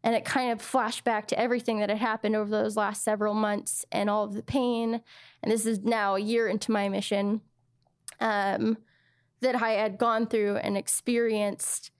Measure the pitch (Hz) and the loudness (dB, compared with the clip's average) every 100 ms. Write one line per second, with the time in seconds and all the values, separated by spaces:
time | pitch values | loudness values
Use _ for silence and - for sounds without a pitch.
0 | 233 233 - 262 254 233 - 262 226 - | 0 0 0 -2 0 -2 0 0 0 0
1 | - 220 214 - 240 240 240 214 208 214 | 0 0 0 0 2 0 0 -2 0 0
2 | 226 220 214 214 208 214 214 208 202 208 | 0 0 0 0 0 0 0 0 -2 0
3 | - 214 214 214 214 208 - - - - | -2 0 0 2 0 -2 -4 -6 -4 -2
4 | 202 208 208 202 220 277 247 233 226 226 | 0 0 -2 -6 -2 0 0 0 -2 -4
5 | - - - _ - 220 220 214 208 226 | -8 -20 -20 _ 0 0 2 0 0 2
6 | 202 196 208 233 220 214 - 214 202 196 | 2 2 2 2 2 0 0 0 2 -2
7 | 202 202 202 214 - _ _ _ _ _ | -2 0 0 -2 -6 _ _ _ _ _
8 | - - 226 208 196 196 220 220 - _ | -18 -4 -2 0 0 2 0 0 -6 _
9 | _ _ _ _ 254 247 226 214 214 196 | _ _ _ _ 0 2 2 2 0 2
10 | 233 226 226 226 208 202 - 202 - - | 2 2 0 0 0 0 -2 -2 0 -2
11 | - 233 233 220 208 196 - - - | 0 0 2 0 -2 -2 -4 -6 -8